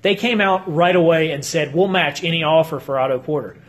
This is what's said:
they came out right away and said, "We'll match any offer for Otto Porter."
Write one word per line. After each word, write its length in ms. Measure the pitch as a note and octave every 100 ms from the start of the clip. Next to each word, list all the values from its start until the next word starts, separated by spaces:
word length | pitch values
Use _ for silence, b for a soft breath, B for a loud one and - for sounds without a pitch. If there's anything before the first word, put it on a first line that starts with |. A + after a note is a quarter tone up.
they 100 | G3
came 260 | G3 A#3+ A3
out 320 | G3 F#3+ F#3+
right 240 | D#3 F3+ F#3
away 360 | E3 E3 D#3+
and 120 | C#3+
said, 300 | C3 E3 D3
"We'll 140 | D3+ G3
match 360 | F#3 D3+ -
any 200 | E3+ E3
offer 360 | D3+ D#3+ D#3+ C#3+
for 200 | - C3+
Otto 180 | C3+ B2+
Porter." 400 | C#3 D3+ G#2 -